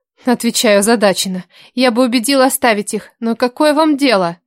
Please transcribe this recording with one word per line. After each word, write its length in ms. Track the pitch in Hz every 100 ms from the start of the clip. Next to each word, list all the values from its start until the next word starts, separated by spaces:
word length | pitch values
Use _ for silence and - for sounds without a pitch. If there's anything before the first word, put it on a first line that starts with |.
| _ _ -
отвечаю 540 | 240 233 - 233 202
озадаченно. 680 | 202 233 202 180 190 185 - - -
«Я 180 | 247 254
бы 120 | 226
убедила 420 | 262 247 214 277 262
оставить 480 | - 247 208 202
их, 180 | 208 - _
но 160 | 226 226
какое 380 | 247 - 302
вам 220 | 294 320 277
дело?» 440 | 277 202 170 175